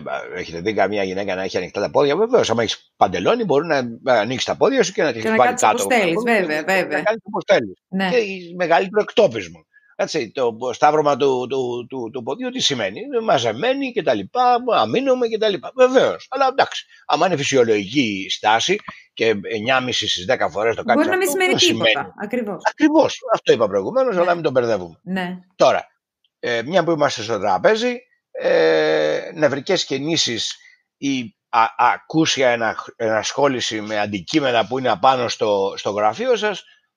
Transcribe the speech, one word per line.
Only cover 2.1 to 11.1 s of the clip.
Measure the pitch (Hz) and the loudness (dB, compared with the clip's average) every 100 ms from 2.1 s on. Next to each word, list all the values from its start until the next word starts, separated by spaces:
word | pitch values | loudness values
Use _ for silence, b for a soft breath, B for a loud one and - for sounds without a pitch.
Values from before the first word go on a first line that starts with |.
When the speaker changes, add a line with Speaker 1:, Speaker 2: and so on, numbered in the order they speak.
| 156 | 2
Speaker 1:
Βεβαίως, | 233 247 107 | 2 2 2
άμα | 113 | 0
έχεις | 110 - _ - | 0 -4 _ 0
παντελόνι, | 104 90 110 233 | 0 2 2 2
μπορεί | 196 139 170 | 2 2 2
να, | 143 120 117 | 0 -2 -4
να | 131 120 | 2 2
ανοίξεις | 104 131 | 2 -2
τα | - 92 | -4 0
πόδια | 180 269 | 2 2
σου | 180 | 0
και | 196 | 0
να | 160 | -2
τα | |
Speaker 2:
Και | 113 | -2
Speaker 1:
έχεις | 113 | 0
Speaker 2:
να | 220 | 4
Speaker 1:
βάλει | 127 | 4
Speaker 2:
κάτσεις | 240 113 | 4 2
όπως | 233 - | 2 2
Speaker 1:
κάτω. | 247 | 2
Speaker 2:
θέλεις, | 180 175 | 2 0
Speaker 1:
Και | 240 | 2
Speaker 2:
βέβαια, | 220 175 156 | 2 0 -2
Speaker 1:
να | 156 | 0
Speaker 2:
βέβαια. | 190 165 151 | 0 0 -2
Speaker 1:
κάνεις | 175 226 | -2 -2
όπως | - 208 - | -6 -6 2
θέλεις. | 175 107 87 _ | 2 2 -8 _
Speaker 2:
Ναι. | 190 190 | -4 0
Speaker 1:
Και | 233 202 190 175 180 | 0 -2 -6 -12 -6
μεγαλύτερο | 170 170 196 208 | 0 2 2 0
εκτόπισμα. | 202 - 190 113 87 85 _ b b - | 0 2 2 2 -8 -14 _ b b -6
Έτσι, | 202 160 110 | -4 -4 -6
το | 139 120 110 127 | -2 -2 -2 -6
σταύρωμα | 113 147 151 147 | 2 4 4 2